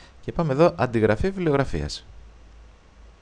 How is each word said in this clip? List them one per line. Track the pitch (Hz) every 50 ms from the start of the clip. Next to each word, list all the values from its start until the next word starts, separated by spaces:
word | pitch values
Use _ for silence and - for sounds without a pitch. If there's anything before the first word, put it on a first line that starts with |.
| - - - -
και | - - -
πάμε | - 170 151 131
εδώ, | 139 170 175 175
αντιγραφή | - 120 123 113 113 107 101 104 - -
βιβλιογραφίας. | 190 196 196 175 156 139 139 131 - - 80 73 73 - - - - - - - - - - - - - - - - - - - - - - - - - -